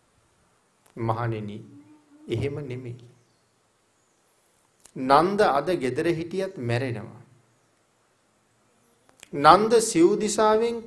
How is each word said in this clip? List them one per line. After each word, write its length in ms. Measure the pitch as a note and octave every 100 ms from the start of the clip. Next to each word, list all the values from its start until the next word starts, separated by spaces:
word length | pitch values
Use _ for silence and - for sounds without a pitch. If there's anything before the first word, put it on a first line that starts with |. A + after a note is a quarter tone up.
| _ _ _ _ _ _ _ _ _ -
මහණෙනි, 600 | A2+ A2+ A#2+ A2 G#2 G#2+ - - - - _ _
එහෙම 320 | - - C#3 D3
නෙමෙයි. 540 | C#3 B2 B2 A#2+ - _ _ _ _ _ _ _ _ _ _ _ _ _ _ _ _ _ -
නන්ද 460 | - C3 C#3+ F3 G3
අද 260 | F#3+ C#3 D3+
ගෙදර 320 | E3+ B2+ B2 E3
හිටියත් 480 | D#3 E3 F#3 F#3+ E3+
මැරෙනවා. 640 | A#2+ A#2+ C3 G#2 G#2 G#2+ - _ _ _ _ _ _ _ _ _ _ _ _ _ _ _ _ _ _ _ -
නන්ද 420 | D3+ D3 F#3 A3 A#3
සිව් 360 | - E3 F3 G3+
දිසාවෙන් 600 | G3+ - G#3+ A3 A#3 A#3